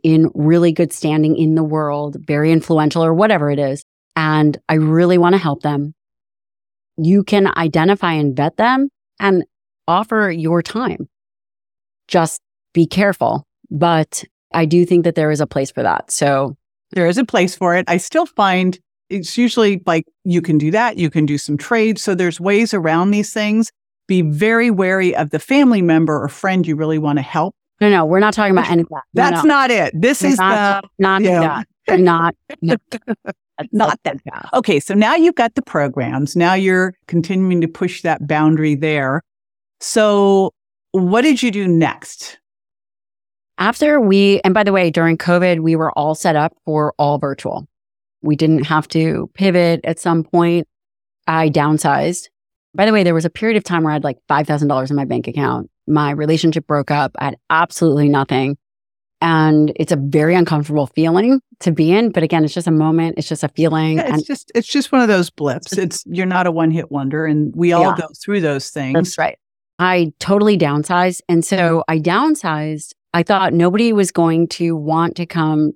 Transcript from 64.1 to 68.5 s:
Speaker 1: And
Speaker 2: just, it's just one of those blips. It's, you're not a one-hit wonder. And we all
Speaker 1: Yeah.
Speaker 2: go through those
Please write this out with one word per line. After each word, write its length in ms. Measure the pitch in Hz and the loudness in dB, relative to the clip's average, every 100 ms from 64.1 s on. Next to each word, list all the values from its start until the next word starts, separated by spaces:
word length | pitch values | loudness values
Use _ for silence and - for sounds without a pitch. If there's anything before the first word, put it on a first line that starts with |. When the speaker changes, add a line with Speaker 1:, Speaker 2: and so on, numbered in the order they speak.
Speaker 1:
And 140 | 151 156 | -4 -4
Speaker 2:
just, 240 | 285 - | -8 -6
it's 120 | 233 - | -6 -2
just 240 | 285 - | -4 0
one 100 | 269 | 2
of 60 | 233 | 2
those 220 | 196 175 | 2 0
blips. 420 | - 147 131 - 196 | -4 -4 -4 -6 -6
It's, 240 | 185 - - | -4 -6 -10
you're 200 | 170 185 | -6 -2
not 220 | 180 180 | 0 -2
a 20 | |
one-hit 400 | 165 160 165 - | 0 0 -2 -4
wonder. 340 | 143 135 151 160 | -6 -4 -4 -2
And 260 | 151 151 | 0 -2
we 180 | - 175 | 0 2
all 100 | 170 | 2
Speaker 1:
Yeah. 140 | 185 - | 2 0
Speaker 2:
go 100 | 160 - | -6 -10
through 200 | - 202 | -4 -2
those 300 | 160 | -2